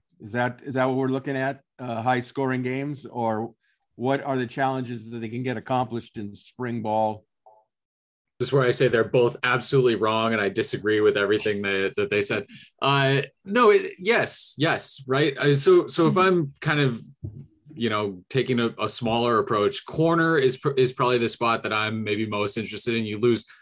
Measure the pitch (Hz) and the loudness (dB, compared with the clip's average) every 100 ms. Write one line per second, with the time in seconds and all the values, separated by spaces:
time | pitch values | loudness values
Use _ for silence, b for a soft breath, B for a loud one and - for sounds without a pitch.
0 | _ _ 107 120 123 120 - 131 131 131 | _ _ -6 -2 -2 -4 -6 -2 0 0
1 | 131 135 143 135 135 135 _ - 127 113 | -2 -2 -4 -4 -4 -6 _ -16 -10 -4
2 | 117 127 120 - 135 127 127 131 143 135 | -2 -2 -4 -4 -2 -2 -4 -4 -6 -10
3 | 117 120 113 110 113 - _ _ _ - | -12 -4 -2 -2 -6 -12 _ _ _ -6
4 | 123 139 143 131 120 - 135 131 123 120 | -2 -2 -2 -4 -4 -2 -2 -2 -6 -10
5 | 110 117 113 117 127 113 - 127 123 117 | -12 -10 -8 -6 -6 -6 -2 -2 -2 -6
6 | - 117 101 101 - - 123 117 107 110 | -10 -12 -12 -14 -20 -10 -8 -6 -2 0
7 | 110 104 - _ - _ _ _ _ _ | 0 -4 -14 _ -20 _ _ _ _ _
8 | _ _ _ - 123 139 123 120 127 117 | _ _ _ -8 0 2 2 4 4 4
9 | 107 127 120 - 127 123 117 139 123 107 | 2 4 2 2 -2 0 2 4 4 2
10 | 107 110 113 113 101 98 104 - 101 107 | 2 2 0 0 0 0 -2 -2 0 4
11 | 107 101 101 107 107 101 101 98 98 - | 4 4 2 2 0 -2 -2 0 -2 -2
12 | 101 104 101 110 - B B _ 135 139 | 0 0 0 -4 -6 B B _ 2 2
13 | 135 135 - _ 190 220 233 202 190 - | 4 2 -2 _ -2 4 6 6 2 -4
14 | 185 226 123 - - - 160 117 - - | 0 0 0 -6 -10 -2 -2 -2 -6 -10
15 | 127 131 156 135 143 139 185 175 - - | -4 0 0 0 2 4 6 6 4 2
16 | 165 202 185 180 143 - 156 147 139 113 | 2 4 4 2 0 -4 -2 0 0 -2
17 | - - - - - _ _ - 117 107 | -10 -16 -16 -16 -20 _ _ -6 -2 -2
18 | 104 92 - 135 123 123 117 - 107 - | -4 -6 -6 -2 0 0 0 -2 -6 -4
19 | 117 117 120 113 101 110 104 - - - | -2 0 2 2 2 2 0 0 -6 0
20 | 165 165 165 160 131 127 147 139 127 - | 2 2 2 4 2 0 -2 2 0 2
21 | 123 123 117 - 117 113 113 107 107 110 | 0 2 0 0 0 0 -2 -2 -2 -4
22 | 104 104 110 104 104 117 101 104 - 113 | -2 -2 -2 -2 -2 -2 -6 -6 -2 -2
23 | 110 107 120 110 - B | -2 0 2 2 -2 B